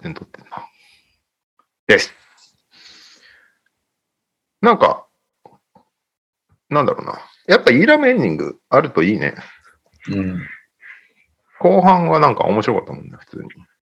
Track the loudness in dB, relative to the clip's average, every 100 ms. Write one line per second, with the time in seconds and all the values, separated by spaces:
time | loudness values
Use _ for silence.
0 | -16 -16 -18 -20 _ -20 -20 _ _ _
1 | _ _ _ _ _ _ _ _ 0 2
2 | 2 -10 _ _ _ _ _ _ -20 -20
3 | -20 _ _ _ _ _ _ _ _ _
4 | _ _ _ _ _ _ 0 2 0 0
5 | -8 _ _ _ _ _ _ _ _ _
6 | _ _ _ _ _ _ _ -2 -2 -4
7 | -8 -14 -18 _ 0 2 4 4 4 4
8 | 4 2 0 -2 -6 -10 _ 0 0 -2
9 | 0 0 -4 -8 -16 -20 _ _ _ _
10 | -10 -6 -6 -8 -12 -18 _ _ -20 -20
11 | _ _ _ _ _ _ 2 4 4 4
12 | 2 2 2 2 0 0 -2 -4 -6 -14
13 | -18 -20 -20 -18 -18 -20 -20 _